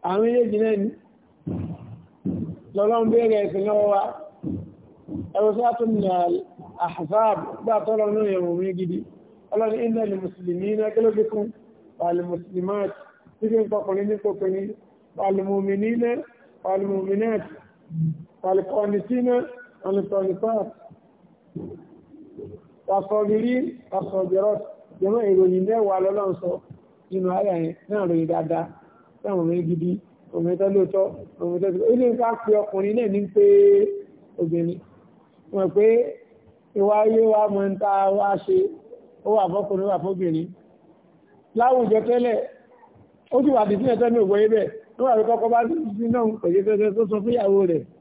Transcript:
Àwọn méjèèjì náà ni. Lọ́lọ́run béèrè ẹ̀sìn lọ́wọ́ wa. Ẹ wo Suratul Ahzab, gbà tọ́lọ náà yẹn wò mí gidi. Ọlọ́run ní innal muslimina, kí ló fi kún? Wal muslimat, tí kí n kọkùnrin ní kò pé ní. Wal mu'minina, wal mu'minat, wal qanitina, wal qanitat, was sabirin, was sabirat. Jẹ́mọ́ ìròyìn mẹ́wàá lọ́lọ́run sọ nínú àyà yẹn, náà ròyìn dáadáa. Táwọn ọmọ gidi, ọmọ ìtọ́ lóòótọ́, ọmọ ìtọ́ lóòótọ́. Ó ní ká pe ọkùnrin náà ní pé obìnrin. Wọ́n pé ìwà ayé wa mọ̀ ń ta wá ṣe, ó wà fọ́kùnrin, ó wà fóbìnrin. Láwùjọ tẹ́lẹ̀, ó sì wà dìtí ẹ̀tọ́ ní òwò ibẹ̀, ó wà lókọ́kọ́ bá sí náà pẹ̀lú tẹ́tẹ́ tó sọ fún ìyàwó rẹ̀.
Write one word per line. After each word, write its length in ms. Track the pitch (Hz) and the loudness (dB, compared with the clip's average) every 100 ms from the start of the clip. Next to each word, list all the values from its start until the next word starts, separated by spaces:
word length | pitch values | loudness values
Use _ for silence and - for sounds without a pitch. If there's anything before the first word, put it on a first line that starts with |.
Àwọn 160 | 175 190 | -2 0
méjèèjì 380 | 226 240 233 208 | 2 2 0 0
náà 180 | 220 208 | 0 0
ni. 140 | 202 - _ _ _ _ - - - - - - - _ - 175 160 - - | -2 -6 _ _ _ _ -10 -8 -8 -12 -16 -20 -20 _ -6 -6 -6 -10 -8
Lọ́lọ́run 380 | 196 208 233 226 | 0 2 2 2
béèrè 280 | 226 233 220 | 2 4 2
ẹ̀sìn 260 | 202 196 202 | 0 -2 0
lọ́wọ́ 220 | 208 208 | 2 2
wa. 120 | 196 - - - - - - - - - - - - - | 2 0 -8 -18 -14 -10 -10 -12 -20 -20 -20 -14 -12 -6
Ẹ 120 | 196 | 0
wo 100 | 214 | 0
Suratul 420 | 208 240 233 226 220 185 180 175 175 392 - - - | 2 -2 0 -2 0 0 0 0 -2 -6 -18 -20 -8
Ahzab, 600 | 175 170 160 208 220 202 170 - | -8 -6 -2 2 2 0 -4 -8
gbà 180 | 220 214 | -2 -2
tọ́lọ 260 | 220 220 214 | 0 -2 0
náà 180 | 208 214 | 0 0
yẹn 180 | 190 | 0
wò 80 | 175 | -2
mí 200 | 175 190 | -2 -4
gidi. 260 | 180 180 185 - - - - _ | -4 -6 -6 -10 -20 -20 -20 _
Ọlọ́run 240 | - 220 | -2 -2
ní 120 | 226 | -2
innal 280 | 233 226 214 | -2 -2 -2
muslimina, 720 | 196 185 185 180 175 196 214 214 | -4 -8 -10 -6 -4 -2 -2 -2
kí 80 | 214 | 2
ló 80 | 226 | 2
fi 120 | 208 | 2
kún? 240 | 220 214 214 - - - - _ | 0 -2 -6 -10 -20 -20 -20 _
Wal 240 | 170 175 | -2 -2
muslimat, 720 | 175 170 175 185 185 202 196 - - _ _ | -2 -8 -8 -6 -4 -4 -4 -8 -20 _ _
tí 120 | _ 220 | _ 0
kí 100 | 226 | 0
n 100 | 214 | 0
kọkùnrin 400 | 214 196 196 202 | -2 -2 -4 -2
ní 80 | 214 | -2
kò 120 | 208 | -2
pé 140 | 196 190 | -2 -2
ní. 140 | 190 202 214 _ _ _ - | -4 -6 -12 _ _ _ -4
Wal 200 | 196 196 | -2 0
mu'minina, 760 | 190 196 196 196 214 233 233 240 294 _ _ _ | 0 -2 -2 -2 -2 0 -2 -2 -8 _ _ _
wal 220 | - 190 | -4 -2
mu'minat, 640 | 196 196 190 202 226 214 - - - _ _ 160 160 - - _ | -2 -4 -2 -2 -2 -2 -6 -20 -20 _ _ -4 -4 -4 -12 _
wal 220 | 185 190 | 0 0
qanitina, 760 | 185 - 208 202 - 247 247 247 - - - _ | 0 -2 0 -2 -2 -2 0 0 -2 -12 -20 _
wal 200 | 185 196 | -4 -2
qanitat, 680 | 185 202 190 180 220 226 196 - - - _ _ _ _ _ - - - - - _ - - - - - _ _ | -2 -2 -2 -2 -2 -2 -4 -10 -20 -20 _ _ _ _ _ -14 -14 -16 -20 -20 _ -20 -20 -18 -18 -18 _ _
was 200 | - 196 196 | -4 -2 0
sabirin, 600 | 214 208 214 233 254 269 - - | -2 0 0 0 -2 -4 -8 -8
was 200 | 190 185 | -6 -4
sabirat. 560 | 190 185 185 208 208 - - - | -4 0 2 2 -2 -6 -18 -20
Jẹ́mọ́ 280 | - 190 226 | -4 -2 0
ìròyìn 400 | 214 190 185 185 190 | 2 4 4 4 0
mẹ́wàá 340 | 226 208 190 | 2 2 2
lọ́lọ́run 360 | 190 202 196 180 | 0 0 -2 -4
sọ 160 | 180 180 _ - _ _ _ | -6 -8 _ -20 _ _ _
nínú 200 | 190 185 | -4 -2
àyà 240 | 185 202 175 | 0 0 0
yẹn, 200 | 165 170 - | -4 -6 -6
náà 200 | 208 185 | -4 0
ròyìn 220 | 165 160 | 0 0
dáadáa. 380 | 170 160 165 165 - - _ _ _ | -2 -2 -4 -4 -12 -20 _ _ _
Táwọn 240 | 202 196 | -4 -2
ọmọ 120 | 165 175 | 0 0
gidi, 320 | 165 170 175 190 - _ - | -2 -2 -2 -4 -8 _ -12
ọmọ 200 | 170 170 | -4 -2
ìtọ́ 180 | 180 196 | 0 2
lóòótọ́, 360 | 196 180 196 190 - - - | 2 2 0 -2 -4 -18 -10
ọmọ 180 | 175 | -6
ìtọ́ 160 | 175 196 | -2 -2
lóòótọ́. 180 | 185 220 | 0 2
Ó 80 | 247 | 4
ní 100 | 247 | 4
ká 140 | 233 233 226 | 2 0 -2
pe 160 | 220 | 2
ọkùnrin 420 | 214 208 196 196 220 | 2 2 -2 -2 0
náà 120 | 226 | 0
ní 120 | 196 202 | -2 0
pé 180 | - 403 403 403 - 415 403 - - - | 4 6 8 8 6 4 -2 -12 -20 -20
obìnrin. 460 | - 170 170 170 180 - - - _ _ _ _ | -6 -2 -2 -2 -6 -14 -20 -20 _ _ _ _
Wọ́n 200 | 202 190 | -2 0
pé 160 | 170 214 233 240 - - _ _ _ _ 214 | 4 4 4 0 -6 -20 _ _ _ _ 0
ìwà 180 | 196 208 | 2 4
ayé 240 | 220 220 | 4 4
wa 200 | 226 220 214 | 4 4 2
mọ̀ 200 | 202 196 | 0 -2
ń 120 | 190 | -2
ta 140 | 202 196 196 | 0 2 2
wá 220 | 196 202 196 | 2 0 -2
ṣe, 220 | - 190 196 - - - - _ | 0 2 2 -4 -18 -20 -20 _
ó 120 | - | 0
wà 120 | 214 185 | 2 2
fọ́kùnrin, 400 | 190 202 196 196 | -2 -2 -2 -2
ó 40 | |
wà 80 | 185 | -2
fóbìnrin. 480 | 170 185 180 160 175 180 - _ _ _ _ _ _ _ _ 220 | -2 -4 -2 -2 -6 -12 -20 _ _ _ _ _ _ _ _ 2
Láwùjọ 440 | 240 254 226 220 | 4 4 4 2
tẹ́lẹ̀, 380 | 220 240 247 220 - - _ - - - - _ _ | 2 2 2 -2 -4 -12 _ -20 -20 -20 -20 _ _
ó 40 | 247 | 2
sì 120 | 285 | 4
wà 120 | 262 208 | 4 2
dìtí 200 | 202 254 | 2 0
ẹ̀tọ́ 240 | 226 240 | 2 2
ní 100 | 233 | 2
òwò 160 | 196 202 | 2 4
ibẹ̀, 280 | 220 220 175 - - | 4 2 0 -6 -20
ó 100 | - | -4
wà 80 | 254 | 2
lókọ́kọ́ 360 | 247 220 226 226 | 2 4 2 2
bá 100 | 233 240 330 233 | 2 2 -2 -4
sí 160 | 202 233 | -4 -2
náà 180 | 247 226 | 0 0
pẹ̀lú 260 | 214 175 180 | -2 0 0
tẹ́tẹ́ 320 | 196 208 214 | 2 2 0
tó 80 | 202 | 0
sọ 140 | 220 214 | 0 0
fún 160 | 202 | 0
ìyàwó 260 | 240 196 196 | 0 2 4
rẹ̀. 200 | 190 160 - - | 4 0 -4 -18